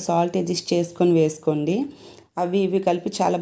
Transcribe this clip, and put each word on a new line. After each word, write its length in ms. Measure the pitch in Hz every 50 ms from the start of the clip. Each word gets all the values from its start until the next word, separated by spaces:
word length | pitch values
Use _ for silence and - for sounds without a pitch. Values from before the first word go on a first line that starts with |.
| -
సాల్ట్ 280 | - 170 170 175 180 - 185
అడ్జస్ట్ 280 | 175 170 180 175 - -
చేసుకొని 420 | 180 170 170 170 - - 175 180 170
వేసుకోండి. 640 | 160 156 156 156 - - 156 156 147 147 170 185 240 294 285 - - - - - - - _ _ 170
అవి 160 | 180 175 185 202 190
ఇవి 140 | 180 185 190
కలిపి 300 | 190 180 175 175 - 185 -
చాలా 200 | - 185 175 180 175